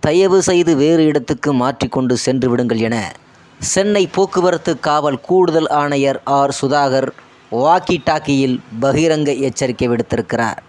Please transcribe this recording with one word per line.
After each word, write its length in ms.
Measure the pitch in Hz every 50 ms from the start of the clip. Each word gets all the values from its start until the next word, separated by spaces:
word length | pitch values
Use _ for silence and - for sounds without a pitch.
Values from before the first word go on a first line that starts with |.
தயவு 380 | - 165 151 175 190 190 180 190 180
செய்து 300 | - 185 175 175 165 165
வேறு 260 | 135 143 156 165 165 160 156
இடத்துக்கு 420 | 147 147 123 - 156 - - 147 143 127
மாற்றிக்கொண்டு 540 | 123 131 139 - - 123 - 135 131 127 123 117 -
சென்று 240 | - 127 135 123 131
விடுங்கள் 320 | 120 120 123 120 113 113 110
என 100 | 113 117 117 101 85 - - _ _ - - - - - -
சென்னை 420 | - - - 185 196 208 208 202 190 175 -
போக்குவரத்து 560 | - 196 185 - 190 175 180 170 165 - - 165 123 -
காவல் 320 | 151 147 151 147 147 139 127 - -
கூடுதல் 400 | 180 185 185 175 156 165 156 - - 147
ஆணையர் 400 | 147 143 143 139 135 139 135 - - - 139
ஆர் 200 | 139 139 139 127 -
சுதாகர் 500 | - 135 139 147 143 139 131 135 131 127 - - - - - _ _ _ -
வாக்கி 440 | 113 131 151 170 180 - - 185 170 - -
டாக்கியில் 480 | 156 156 - - 143 135 135 131 127 - - - 110 113
பகிரங்க 520 | 117 135 139 147 156 165 156 151 151 139 139 123 135 135
எச்சரிக்கை 400 | - - 139 127 123 - 131 123 120
விடுத்திருக்கிறார். 680 | 113 113 - - 117 110 - - 117 117 110 - - -